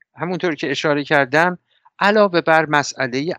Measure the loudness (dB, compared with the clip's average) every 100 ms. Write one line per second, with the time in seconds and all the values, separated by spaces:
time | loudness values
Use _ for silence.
0 | _ -10 -8 -4 -4 -4 -4 -2 -2 -2
1 | 0 0 2 2 0 -2 _ _ _ -2
2 | 2 2 2 2 2 2 4 0 -2 -6
3 | -6 -4 -6